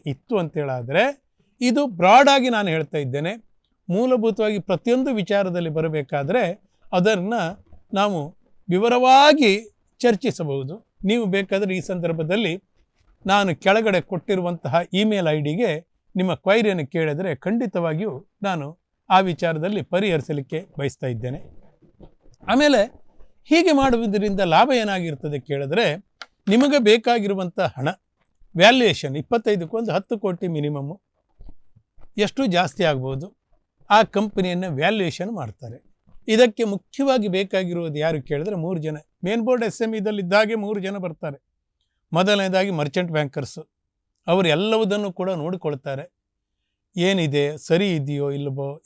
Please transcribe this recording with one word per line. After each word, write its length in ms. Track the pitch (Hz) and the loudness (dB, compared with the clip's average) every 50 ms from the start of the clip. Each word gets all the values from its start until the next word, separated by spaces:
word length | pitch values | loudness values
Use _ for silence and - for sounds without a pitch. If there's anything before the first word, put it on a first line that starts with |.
| - | -6
ಇತ್ತು 320 | 151 135 - _ _ 240 202 | -8 -8 -8 _ _ -2 -2
ಅಂತೇಳಾದ್ರೆ, 840 | 170 151 - 160 147 139 131 127 123 117 139 175 226 277 285 - _ _ _ _ _ _ _ _ | -2 -2 -4 -4 -4 -4 -4 -6 -6 -2 0 2 2 0 0 -6 _ _ _ _ _ _ _ _
ಇದು 260 | 240 247 226 262 294 269 | 0 2 2 2 0 0
ಬ್ರಾಡ್ 420 | 202 165 175 185 208 254 285 277 | -2 0 4 6 8 8 8 8
ಆಗಿ 200 | 277 277 247 254 | 6 4 2 2
ನಾನು 180 | 240 214 202 185 | 0 0 0 0
ಹೇಳ್ತಾ 300 | 160 160 156 - - 156 | -2 -2 -4 -4 -4 -4
ಇದ್ದೇನೆ, 480 | 143 131 123 143 151 170 208 233 - _ _ _ _ _ _ _ _ - | -4 -4 -4 -4 -4 -6 -8 -8 -16 _ _ _ _ _ _ _ _ -4
ಮೂಲಭೂತವಾಗಿ 720 | 170 196 240 254 254 247 214 226 208 - 220 214 214 202 | -2 0 2 2 2 2 2 0 0 0 0 0 0 -2
ಪ್ರತಿಯೊಂದು 540 | 160 - 190 156 - 240 240 254 262 277 262 | -2 -2 -4 -2 2 0 2 2 2 0 -2
ವಿಚಾರದಲ್ಲಿ 560 | 214 190 - 202 202 202 185 170 180 170 160 | -2 -2 0 0 0 0 0 -2 -4 -4 -4
ಬರಬೇಕಾದ್ರೆ 920 | 147 160 160 165 156 151 139 - - 143 143 139 190 254 226 170 185 - _ _ _ _ _ - - | -2 -2 -2 -2 -2 -4 -6 -4 -4 -4 -2 0 0 0 0 0 -4 -8 _ _ _ _ _ -4 0
ಅದನ್ನ 400 | 185 175 208 220 185 175 196 233 233 180 160 190 - - _ - - - _ - | 2 2 2 2 0 -2 -2 -2 -2 -2 -4 -6 -10 -18 _ -20 -20 -16 _ -2
ನಾವು 440 | 190 202 208 196 165 143 156 - _ _ _ _ _ _ - | 0 0 0 0 -4 -6 -8 -12 _ _ _ _ _ _ -2
ವಿವರವಾಗಿ 1040 | 175 185 208 233 247 247 254 254 262 269 285 294 302 311 285 214 196 208 226 214 _ _ _ _ _ _ | 0 2 2 2 2 4 6 8 8 8 8 8 6 6 6 4 4 2 -2 -10 _ _ _ _ _ _
ಚರ್ಚಿಸಬಹುದು. 1000 | - 240 233 190 - 233 - - 170 147 139 139 135 131 165 226 _ _ _ _ - | 2 2 2 2 0 -4 -4 -4 -6 -6 -4 -6 -6 -8 -12 -14 _ _ _ _ -2
ನೀವು 220 | 185 214 240 226 | 0 0 0 0
ಬೇಕಾದ್ರೆ 520 | 196 175 196 196 190 202 196 208 190 190 185 | 0 -2 -2 -2 -2 -2 -2 -2 -2 -4 -4
ಈ 40 | |
ಸಂದರ್ಭದಲ್ಲಿ 800 | - - 190 180 170 170 170 160 160 151 180 214 233 175 160 190 - _ _ _ _ _ _ _ _ _ _ _ _ | -4 -6 -8 -4 -4 -4 -4 -4 -2 -2 -2 -2 0 -2 -4 -6 -10 _ _ _ _ _ _ _ _ _ _ _ _
ನಾನು 300 | 190 196 208 202 190 156 | 0 2 2 2 0 -2
ಕೆಳಗಡೆ 460 | - - 190 196 220 226 220 190 180 | 0 2 2 4 4 4 2 0 0
ಕೊಟ್ಟಿರುವಂತಹ 720 | - - - - - - 202 185 180 175 175 165 - 139 120 170 175 - - | -2 -2 -8 -8 -4 -2 -2 -2 -2 -4 -6 -6 -6 -2 -2 -2 -2 0 0
ಇಮೇಲ್ 340 | 185 208 214 214 202 180 160 | 0 2 2 2 0 0 0
ಐ 140 | 151 156 | 0 0
ಡಿಗೆ 460 | 147 147 151 185 240 208 156 156 170 _ _ _ _ _ _ | -2 -2 -2 0 0 -2 -2 -4 -8 _ _ _ _ _ _
ನಿಮ್ಮ 180 | 190 180 185 165 | -2 -2 -2 -2
ಕ್ವೈರಿಯನ್ನು 540 | - - 185 202 226 233 214 190 175 151 127 | -2 2 2 2 4 4 2 0 -2 -4 -4
ಕೇಳಿದ್ರೆ 480 | - 170 160 156 143 147 190 190 151 | -4 -2 -2 -2 -2 -4 -4 -6 -6
ಖಂಡಿತವಾಗಿಯೂ 920 | - - 180 214 233 254 208 - 185 170 165 156 156 208 214 147 123 175 _ _ _ | -4 -4 -4 -2 -2 -2 -2 -4 -2 -2 -2 -2 -4 -4 -6 -6 -8 -12 _ _ _
ನಾನು 380 | 202 202 185 165 143 143 165 _ _ _ _ _ _ _ | -6 -4 -4 -4 -6 -10 -12 _ _ _ _ _ _ _
ಆ 100 | 190 185 | 4 4
ವಿಚಾರದಲ್ಲಿ 640 | 190 185 170 - - 170 165 156 151 190 208 196 | 4 4 -2 -2 -2 -2 -2 -2 -2 -2 -4 -4
ಪರಿಹರಿಸಲಿಕ್ಕೆ 840 | 131 - - 180 202 208 175 156 127 - 156 147 135 - - 156 180 - _ - | -6 -2 -2 0 0 2 0 -2 -2 -4 -6 -8 -6 -8 -10 -10 -10 -10 _ -6
ಬಯಸ್ತಾ 280 | 139 139 - _ - 131 | -6 -6 -6 _ -6 -6
ಇದ್ದೇನೆ. 320 | 123 113 113 123 131 160 - - - - - - _ _ _ _ _ _ - - _ _ _ - - _ - - | -6 -6 -6 -8 -8 -10 -12 -16 -20 -20 -20 -20 _ _ _ _ _ _ -20 -20 _ _ _ -20 -20 _ -4 0
ಆಮೇಲೆ 580 | 208 254 294 294 277 226 202 247 - - - - _ - - - _ _ _ - | 2 4 4 4 4 4 2 0 -2 -16 -20 -20 _ -20 -20 -20 _ _ _ 2
ಹೀಗೆ 240 | 285 330 339 370 | 2 4 4 4
ಮಾಡುವುದರಿಂದ 680 | 311 277 269 269 240 233 233 220 196 208 190 208 202 196 | 4 4 4 2 2 2 0 0 0 0 -2 -2 0 0
ಲಾಭ 320 | 196 180 156 165 226 277 269 | 0 4 6 4 6 6 4
ಏನಾಗಿರ್ತದೆ 640 | 240 220 208 196 185 175 170 151 135 - 156 147 143 | 0 0 0 -2 -4 -4 -6 -6 -6 -8 -8 -8 -8
ಕೇಳಿದ್ರೆ, 580 | - - 143 139 143 135 151 214 240 175 147 180 - _ _ _ - _ _ _ _ - | -6 -6 -6 -6 -4 -2 -2 0 0 0 -2 -4 -8 _ _ _ -20 _ _ _ _ 2
ನಿಮಗೆ 300 | 196 233 269 294 285 285 | 4 4 4 4 2 4
ಬೇಕಾಗಿರುವಂಥ 800 | 240 208 214 233 220 240 240 233 202 196 196 190 185 180 - - | 4 4 4 4 4 0 0 0 0 -2 -4 -4 -4 -6 -4 -2
ಹಣ 300 | 185 160 - - 131 151 190 - _ _ _ _ _ _ _ _ - _ - | -4 -4 -2 -4 -6 -6 -6 -6 _ _ _ _ _ _ _ _ -20 _ 0
ವ್ಯಾಲ್ಯೂಯೇಷನ್ 640 | 160 175 214 254 262 240 208 147 - - 143 131 151 | 6 6 6 8 6 4 2 2 0 -4 -6 -6 -6
ಇಪ್ಪತ್ತೈದಕ್ಕೂ 600 | - - 247 240 220 240 208 190 170 156 - 220 | -4 -2 -2 -2 0 0 -2 -2 -2 -4 -6 -6
ಒಂದು 140 | 233 214 | -4 -2
ಹತ್ತು 280 | 151 185 196 - 247 208 | -2 -4 -2 -4 -8 -4
ಕೋಟಿ 280 | - 196 185 170 - 180 | -2 -4 -4 -2 -4 -4
ಮಿನಿಮಮ್, 500 | 170 151 147 147 151 143 139 143 170 - _ _ _ _ _ _ _ _ - - - - - - _ - _ _ _ - - - - - | -4 -2 -4 -4 -4 -6 -8 -10 -12 -16 _ _ _ _ _ _ _ _ -20 -18 -18 -18 -20 -20 _ -20 _ _ _ -20 -20 -14 -4 -4
ಎಷ್ಟು 280 | 208 196 - - 269 | -4 -4 -2 -2 -2
ಜಾಸ್ತಿ 380 | 220 175 175 180 175 - - 190 | 0 2 2 0 0 0 0 0
ಆಗ್ಬೋದು, 520 | 160 147 131 127 135 135 135 147 - _ _ _ _ _ _ _ _ _ _ _ _ | 0 0 0 -4 -6 -6 -8 -8 -12 _ _ _ _ _ _ _ _ _ _ _ _
ಆ 140 | 202 214 220 | 4 4 4
ಕಂಪನಿಯನ್ನು 640 | - - 202 214 214 - - 185 185 175 175 185 185 | 4 2 -2 -2 -2 -2 -2 -2 -2 -2 -4 -4 -4
ವ್ಯಾಲ್ಯೂಯೇಷನ್ 640 | 156 131 151 180 214 220 185 170 - - 180 202 | -4 -2 0 0 0 0 -2 -2 -4 -6 -8 -8
ಮಾಡ್ತಾರೆ. 520 | 233 190 135 110 - _ - 117 - - _ _ _ _ _ _ _ - - - | -8 -8 -10 -10 -12 _ -16 -16 -16 -16 _ _ _ _ _ _ _ -16 -4 0
ಇದಕ್ಕೆ 360 | 220 220 247 247 214 - 233 | 4 4 4 4 4 -2 -4
ಮುಖ್ಯವಾಗಿ 640 | 214 202 190 - _ - - 277 277 262 262 202 208 | -2 -2 -6 -8 _ -6 -2 0 0 2 0 0 -2
ಬೇಕಾಗಿರುವುದು 680 | 175 185 202 190 - 190 190 175 175 170 170 165 147 | -2 -2 -2 0 -2 -2 -2 -2 -4 -6 -6 -6 -4
ಯಾರು 260 | 147 151 160 156 151 | -2 -2 -2 -2 -2
ಕೇಳಿದ್ರೆ 340 | 131 - 151 143 156 202 208 | -4 -4 -6 -4 -4 -4 -6
ಮೂರು 240 | 180 156 170 185 170 | -6 -4 -4 -4 -4
ಜನ. 180 | 151 156 151 147 - _ _ _ - | -6 -6 -8 -10 -12 _ _ _ -6
ಮೇನ್ 160 | 175 214 233 | -4 -2 -2
ಬೋರ್ಡ್ 240 | 226 226 254 247 233 | 0 0 0 0 0
ಎಸ್ 160 | 214 - - | -4 -2 -4
ಎಮ್ 140 | 233 220 220 | -4 -4 -4
ಇ 40 | 220 | -4
ದಲ್ಲಿದ್ದಾಗೆ 560 | 190 214 208 208 190 175 190 208 220 208 226 | -4 -4 -4 -4 -4 2 2 2 4 2 0
ಮೂರು 240 | 220 202 202 214 208 | -4 -4 -4 -6 -6
ಜನ 180 | 185 190 202 202 | -6 -6 -8 -6
ಬರ್ತಾರೆ. 460 | 185 180 170 - - 156 139 - _ _ _ _ _ _ _ _ _ _ _ _ _ _ - | -8 -10 -10 -8 -10 -10 -10 -12 _ _ _ _ _ _ _ _ _ _ _ _ _ _ 0
ಮೊದಲನೇದಾಗಿ 580 | 160 185 196 208 202 196 190 180 190 190 202 | 0 2 2 2 0 0 0 0 0 0 0
ಮರ್ಚೆಂಟ್ 400 | 185 160 151 147 - 185 180 170 | 0 -2 -2 -2 -2 -4 -4 -2
ಬ್ಯಾಂಕರ್ಸ್, 480 | 160 156 151 135 - 156 135 - - - - _ _ _ _ _ _ _ _ _ _ _ _ - | -2 -2 -2 -2 -6 -8 -10 -10 -12 -16 -20 _ _ _ _ _ _ _ _ _ _ _ _ 0
ಅವರು 200 | 165 190 190 165 | 2 2 4 2
ಎಲ್ಲವುದನ್ನು 640 | 147 156 196 214 220 220 226 185 202 208 208 196 | 2 2 2 2 2 2 2 0 0 -2 -2 -4
ಕೂಡ 180 | 175 - 185 185 | -6 -6 -4 -4
ನೋಡಿಕೊಳ್ತಾರೆ. 840 | 190 165 143 165 190 180 - 160 147 131 - 147 135 131 151 - _ _ _ _ _ _ _ _ _ _ _ _ _ _ _ _ _ 180 | -4 -4 -4 -6 -6 -4 -4 -6 -6 -6 -8 -8 -8 -8 -10 -14 _ _ _ _ _ _ _ _ _ _ _ _ _ _ _ _ _ -2
ಏನಿದೆ, 600 | 170 185 196 190 165 151 135 147 143 143 151 147 | 0 2 2 2 0 0 0 0 0 0 -4 -8
ಸರಿ 380 | - - 165 170 202 202 175 | -2 0 2 2 2 2 0
ಇದೆಯೋ 360 | 156 139 143 147 143 143 143 | -2 -2 -4 -4 -4 -4 -4
ಇಲ್ಲವೋ, 500 | 139 143 143 143 135 135 139 139 139 156 _ | -4 -4 -6 -6 -6 -6 -8 -8 -10 -10 _